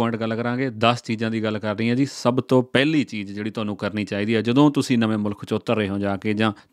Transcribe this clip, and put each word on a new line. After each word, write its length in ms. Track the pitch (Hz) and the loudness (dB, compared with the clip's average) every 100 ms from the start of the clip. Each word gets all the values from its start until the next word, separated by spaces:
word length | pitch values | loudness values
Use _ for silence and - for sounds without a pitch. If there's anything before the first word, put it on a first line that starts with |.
point 180 | 117 113 | -2 -2
ਗੱਲ 160 | 113 113 | -4 -4
ਕਰਾਂਗੇ। 340 | 120 123 135 | -4 -4 -6
ਦਸ 340 | 107 117 120 | 0 2 2
ਚੀਜ਼ਾਂ 280 | - 113 113 | -2 -4 -2
ਦੀ 120 | 113 | -2
ਗੱਲ 160 | 107 107 | -4 -4
ਕਰਨੀ 300 | 107 104 117 | -4 -2 0
ਹੈ 60 | 123 | 0
ਜੀ। 120 | 135 | -2
ਸਭ 300 | - 123 127 | 0 0 0
ਤੋਂ 220 | - 127 | 4 2
ਪਹਿਲੀ 400 | 123 120 143 160 | 4 2 2 0
ਚੀਜ਼ 300 | 120 107 101 | -2 -6 -10
ਜਿਹੜੀ 160 | 101 107 | -8 -6
ਤੁਹਾਨੂੰ 260 | 110 104 101 | -4 -6 -4
ਕਰਨੀ 300 | 104 104 101 | -4 -4 -4
ਚਾਹੀਦੀ 300 | 101 104 113 | -2 0 0
ਹੈ, 60 | |
ਜਦੋਂ 300 | 110 127 147 | 2 6 6
ਤੁਸੀਂ 260 | 143 127 120 | 4 0 2
ਨਵੇਂ 200 | 110 107 | 2 0
ਮੁਲਕ 280 | 104 101 - | -2 -6 -4
'ਚ 80 | |
ਉਤਰ 220 | 107 - 110 | -4 -2 0
ਰਹੇ 140 | 101 | 0
ਹੋ 80 | 98 | -2
ਜਾ 200 | 101 95 | -2 -2
ਕੇ, 160 | 107 | -2
ਜਾਂ 200 | 104 110 104 _ | 0 0 0 _